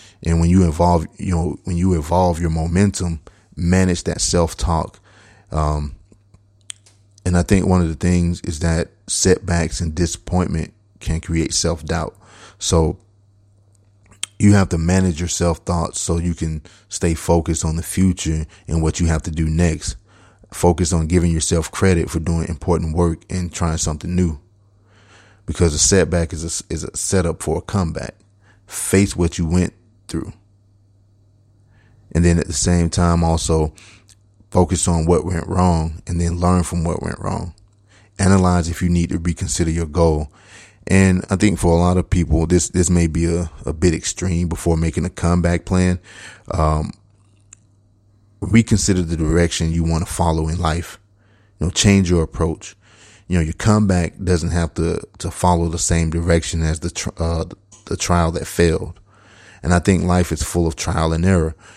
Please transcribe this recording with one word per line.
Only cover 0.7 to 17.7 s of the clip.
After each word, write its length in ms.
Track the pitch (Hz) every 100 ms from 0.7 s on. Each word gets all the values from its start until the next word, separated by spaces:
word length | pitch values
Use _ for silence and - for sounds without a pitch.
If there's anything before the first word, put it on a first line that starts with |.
| 80 87 87 80 -
you 180 | 98 87
know, 220 | 82 73
when 120 | - 85
you 220 | 92 85
evolve 420 | 76 87 90 82
your 120 | 85
momentum, 680 | 80 82 87 101 - 87 80 - _ _ -
manage 480 | 85 92 92 87
that 180 | - 78
self-talk. 800 | - - 82 - - 82 - - _ _ - _ -
Um, 440 | 78 76 76 73 - _ _ _ _ _ _ - - _ _ _ _ 92
and 100 | 87
I 60 |
think 240 | 85 98 90
one 160 | 92
of 80 | 82
the 60 | 78
things 460 | 87 90 87 85
is 180 | - 76
that 300 | 82 82 - _ -
setbacks 760 | - 95 90 92 85 78 -
and 120 | 85
disappointment 800 | 78 85 - - 90 87 80 - _ _ -
can 200 | - 80
create 340 | - 82 78
self-doubt. 600 | - 82 80 78 85 80 - - - - -
So 380 | - 85 110 - _ _ _ _ _ _ _ _ _ _ _ - - -
you 140 | 104
have 160 | 101 92
to 80 | 85
manage 420 | 82 95 92 78
your 80 | 87
self-thoughts 720 | - 87 80 - 87 85 -
so 180 | - 85
you 160 | 85
can 280 | 82 80 78 - - -
stay 260 | - 87
focused 520 | 78 - 85 80 78
on 100 | 82